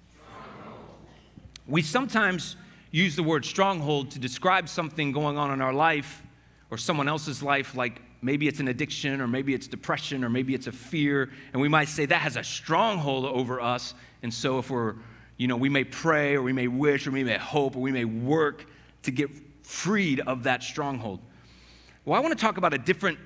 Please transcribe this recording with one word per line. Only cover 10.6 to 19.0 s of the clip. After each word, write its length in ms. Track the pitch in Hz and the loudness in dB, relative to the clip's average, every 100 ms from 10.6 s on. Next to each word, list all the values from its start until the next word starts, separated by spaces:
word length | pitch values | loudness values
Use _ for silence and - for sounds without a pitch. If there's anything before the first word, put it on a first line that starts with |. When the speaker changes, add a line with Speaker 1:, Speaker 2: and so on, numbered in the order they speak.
| 120 | -4
Speaker 2:
a 40 | |
fear, 600 | - - 151 143 139 127 - - | -10 -6 0 2 2 0 -6 -6
and 80 | 127 | 0
we 60 | 147 | 4
might 200 | 156 147 | 4 2
say, 180 | - 143 | 0 2
"That 160 | 170 | 2
has 160 | 147 120 | 0 -4
a 60 | |
stronghold 840 | - - - 185 226 185 143 135 135 | -6 -8 0 2 4 2 0 0 0
over 340 | 127 123 127 | 0 -2 0
us." 360 | 120 123 - - - - | 0 0 -4 -12 -20 -10
And 100 | 120 | -8
so 280 | 117 135 131 | -2 0 0
if 100 | 120 | 0
we're, 240 | 127 110 113 - - - - | -2 -2 -4 -12 -20 -18 -2
you 100 | 123 | 0
know, 100 | 120 | 2
we 120 | 139 | 2
may 140 | 143 | 2
pray 520 | - - 165 151 143 143 | 0 0 2 2 2 2
or 80 | |
we 100 | 127 | 2
may 140 | 131 123 | 0 0
wish 400 | 127 147 139 143 | 2 2 2 0
or 40 | |
we 120 | 135 | -2
may 140 | 123 101 | 0 -2
hope 380 | - 147 135 131 | 0 0 2 0
or 40 | |
we 120 | 131 | -2
may 140 | 131 113 | 0 0
work 640 | 113 123 160 147 - - - - - | -2 0 2 2 -2 -14 -20 -20 -6